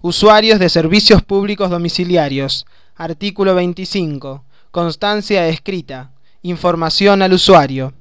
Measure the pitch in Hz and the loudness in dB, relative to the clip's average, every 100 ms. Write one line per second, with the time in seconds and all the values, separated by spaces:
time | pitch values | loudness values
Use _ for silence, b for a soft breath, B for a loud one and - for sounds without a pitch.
0 | 175 170 208 214 220 214 180 170 160 208 | -4 2 4 6 4 2 2 0 2 2
1 | 214 202 - 196 202 202 190 175 170 - | 6 4 4 -4 -2 -4 -4 -4 -4 -6
2 | 175 175 143 135 135 - - - - - | -2 0 0 -4 -6 -8 -12 -20 -20 -14
3 | 165 160 202 202 196 180 180 175 185 196 | -12 -8 -8 -2 0 0 -2 -6 -6 -6
4 | 165 143 139 135 - - - 175 170 156 | -6 -8 -12 -16 -20 -20 -10 -6 -6 -4
5 | 208 208 202 202 165 160 - 190 143 131 | -4 -4 -2 -2 0 -4 -8 -10 -10 -18
6 | 131 - - - 175 175 180 165 165 - | -18 -20 -20 -14 -10 -4 -2 -2 -2 2
7 | 196 196 190 185 - 180 139 131 131 - | 2 4 2 2 6 4 4 -4 -8 -12